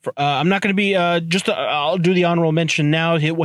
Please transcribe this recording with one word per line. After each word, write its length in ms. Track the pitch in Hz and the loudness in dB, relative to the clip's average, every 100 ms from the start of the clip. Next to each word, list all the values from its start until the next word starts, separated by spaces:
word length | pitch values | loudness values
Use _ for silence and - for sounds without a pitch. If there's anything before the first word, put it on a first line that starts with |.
for, 100 | - - | -8 -4
uh, 60 | |
I'm 260 | 143 139 165 | -2 0 0
not 120 | 196 | 0
gonna 140 | 202 | 0
be, 200 | 190 202 | 0 0
uh, 260 | 190 175 170 | 2 2 0
just, 280 | 165 185 - | -2 -2 -2
uh, 40 | |
I'll 460 | 190 123 147 151 185 | -2 -2 -2 -2 0
do 160 | 170 | 2
the 100 | 180 | 2
honorable 280 | 170 170 165 | 2 2 2
mention 380 | 160 160 - 147 | 0 0 0 0
now. 260 | 160 165 170 | 0 0 0
His, 180 | 156 165 | 0 0